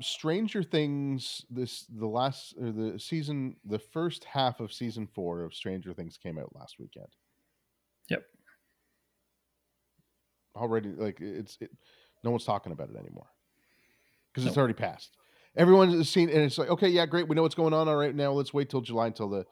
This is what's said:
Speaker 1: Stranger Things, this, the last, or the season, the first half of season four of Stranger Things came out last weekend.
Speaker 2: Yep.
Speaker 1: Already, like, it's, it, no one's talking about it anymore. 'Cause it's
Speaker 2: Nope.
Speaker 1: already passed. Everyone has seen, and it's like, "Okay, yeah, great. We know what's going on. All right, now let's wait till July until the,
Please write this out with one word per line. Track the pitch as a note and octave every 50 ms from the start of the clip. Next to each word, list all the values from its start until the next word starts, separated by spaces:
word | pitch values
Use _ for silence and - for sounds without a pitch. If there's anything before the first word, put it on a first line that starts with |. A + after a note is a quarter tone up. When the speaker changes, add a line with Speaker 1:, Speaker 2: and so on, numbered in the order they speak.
Speaker 1:
Stranger | - - - - - D#3 D#3+ F#3+ A3+ G#3 - G#3+ F3
Things, | - - D#3+ D3+ D3 C#3+ C#3+ C#3 C#3 C#3 C3 A#2+ - - - - _
this, | A#2+ B2 B2+ A#2 - - -
the | - A#2+ G#2+ A2
last, | A2 G#2+ A#2+ B2+ C#3 C3+ - - - - E2
or | B2 A#2 A2
the | G#2+ A2 A2 F#2+ G#2+
season, | - - E3 D#3+ D3 C#3+ D3 C#3+ C3 C3 - - _
the | G2+ G#2+ G#2+
first | - _ _ D#3+ E3+ F3 - - -
half | - - C#3 C3+ B2+ A#2+ -
of | A#2+ G#2 -
season | - B2 A#2+ G#2+ A#2 A2
four | - - - F#2 E2+ E2+ E2+ E2+
of | E2 -
Stranger | - - F#2+ F#2+ F#2+ E2+ F#2 F2
Things | - E2+ E2 -
came | - _ F2+ E2 D#2
out | C2+ - -
last | - - - - _
weekend. | - - - - - - _ _ _ _ _ _ _ _ _ _ _ _ _ _ _ _ _ _ _ -
Speaker 2:
Yep. | - - - _ _ _ _ _ _ _ _ _ _ _ _ _ _ _ _ _ _ _ _ _ _ _ _ _ _ _ _ _ _ _ _ _ _ _ _ _ _ _ _ _ _ _ _ _ _
Speaker 1:
Already, | G2+ A#2 A#2 A2+ A2+ G#2 G2+ F2+
like, | - A2 G#2+ F#2+ -
it's, | E2 G#2 F#2+ - A2 - - -
it, | A2+ - - _ _ _ _ _ _ _ _ _ -
no | A#2
one's | A#2+ A2+ -
talking | - G#2+ G2 - F#2+ E2
about | D2 C#2+ -
it | -
anymore. | G#1 G1+ G1+ G1+ G1+ G1+ _ _ _ _ _ _ _ _ _ _ _ _ _ _ _ _ _ _ _ _ _ _
'Cause | - B2+
it's | B2+ -
Speaker 2:
Nope. | C#3+ C3+
Speaker 1:
already | A#2+ A2
passed. | - - F#2 D2+ - - - _ _ _ _ _ _ _ _ _ -
Everyone | E3+ F3 F#3 F#3+ F#3+ F#3
has | F3 E3 D#3+ -
seen, | - F#3+ E3+ E3+
and | D3 D#3
it's | D3+ C#3 B2+ -
like, | D3 -
"Okay, | F3 E3 G#3 F#3
yeah, | F3 F3 E3
great. | D3+ D3 F3 F3 D#3
We | D3+
know | D#3
what's | E3 D#3+ -
going | - D#3+ D#3+ D#3
on. | D#3 D#3+ D#3
All | D3+
right, | D3 D3 D3 C3
now | C#3+ C#3+ C#3 C#3
let's | C#3+ C#3 - -
wait | C#3+ C#3+ C#3
till | - C3+ A#2
July | A2 A#2 A#2 A2+
until | A2+ A2 - A2 G2+
the, | G2+ G2 F2+ -